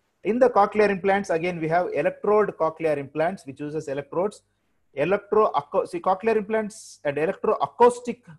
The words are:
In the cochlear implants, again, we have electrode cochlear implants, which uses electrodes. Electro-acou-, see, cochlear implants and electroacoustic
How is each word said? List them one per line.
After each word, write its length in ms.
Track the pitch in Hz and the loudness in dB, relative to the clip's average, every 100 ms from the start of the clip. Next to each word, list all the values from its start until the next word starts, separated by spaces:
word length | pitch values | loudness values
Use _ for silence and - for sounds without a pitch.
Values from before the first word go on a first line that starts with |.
| _ _ | _ _
In 160 | 175 233 | -6 2
the 100 | 247 | 4
cochlear 420 | 214 202 208 208 | 4 2 4 2
implants, 400 | 190 196 196 202 | 2 0 0 0
again, 300 | 170 175 175 | -2 -2 -4
we 80 | 156 | -2
have 200 | 165 180 | 0 0
electrode 640 | 139 170 185 202 208 202 - | -2 -2 -2 0 2 2 0
cochlear 400 | 160 156 160 143 | -4 -2 -2 -2
implants, 500 | 139 151 165 190 - | -4 -2 -2 -4 -10
which 140 | 131 | -12
uses 280 | 147 156 143 | -8 -8 -6
electrodes. 540 | 135 139 156 196 - _ _ _ _ _ 135 | -8 -6 -4 -4 -6 _ _ _ _ _ -4
Electro-acou-, 920 | 156 202 202 214 214 - - 185 - | 0 0 0 2 2 0 -2 -2 -2
see, 100 | 175 | -4
cochlear 380 | 185 190 220 220 | -2 -2 0 0
implants 640 | 202 220 208 - - - | 0 -2 -4 -10 -20 -8
and 120 | 147 139 | -6 -2
electroacoustic 1040 | 160 190 - 214 - - 240 240 - 220 - | -2 -2 -2 0 -2 4 4 4 -4 -10 -12